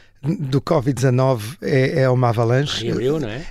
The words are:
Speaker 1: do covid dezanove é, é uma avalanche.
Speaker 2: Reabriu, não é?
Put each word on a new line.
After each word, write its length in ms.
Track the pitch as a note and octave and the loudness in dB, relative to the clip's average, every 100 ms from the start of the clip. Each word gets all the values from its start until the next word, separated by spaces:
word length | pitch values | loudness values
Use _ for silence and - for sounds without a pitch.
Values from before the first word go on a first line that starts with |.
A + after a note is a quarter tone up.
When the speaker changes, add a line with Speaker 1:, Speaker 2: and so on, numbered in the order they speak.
| - _ | -20 _
Speaker 1:
do 380 | C3+ F3+ C3+ C3+ | -4 -4 0 -2
covid 340 | - D#3+ A#2 | 0 0 0
dezanove 600 | A#2+ C3 B2 C3 B2+ G#2 D#3 | 0 2 2 2 0 -4 -10
é, 420 | - C3+ C3 C3+ | -2 0 2 2
é 60 | C3 | 2
uma 200 | B2+ B2 | 2 2
avalanche. 560 | A2+ A#2 B2+ C#3+ - | 2 2 2 0 -4
Speaker 2:
Reabriu, 340 | A#2 G#2+ B2 D#3 | -4 -2 0 -2
não 100 | A#2+ | -4
é? 160 | A2+ F3+ | -8 -8